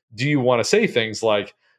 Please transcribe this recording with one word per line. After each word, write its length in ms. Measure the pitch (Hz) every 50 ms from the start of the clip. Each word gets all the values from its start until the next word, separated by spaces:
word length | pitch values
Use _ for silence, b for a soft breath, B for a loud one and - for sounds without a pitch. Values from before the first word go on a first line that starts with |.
| b _ 113
do 140 | 107 131 147
you 120 | 151 139
wanna 220 | 120 127 123 117 110
say 240 | - - 214 233
things 380 | 175 - 123 113 110 107 - 113
like, 300 | 110 104 104 101 - - _ _ _ _